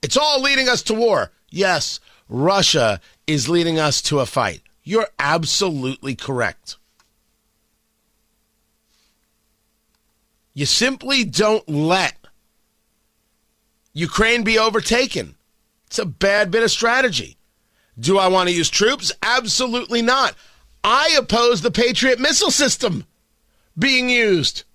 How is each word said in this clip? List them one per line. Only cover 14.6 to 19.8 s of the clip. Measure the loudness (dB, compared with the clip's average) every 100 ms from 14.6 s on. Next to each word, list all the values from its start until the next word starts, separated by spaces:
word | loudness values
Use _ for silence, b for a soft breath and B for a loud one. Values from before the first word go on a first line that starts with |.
| 2 0 0 0 0 -4 -8 -14 _ _ _ _ _
It's | -8
a | -6
bad | -2 2 2 2
bit | 2
of | 2
strategy. | 2 0 2 2 -2 -8 -16 _ _ _ _ _ -6
Do | 0 4
I | 4
want | 4 2
to | 0
use | 0
troops? | 2 0 0 -4 -6
Absolutely | -2 -2 0 -2 -2 -4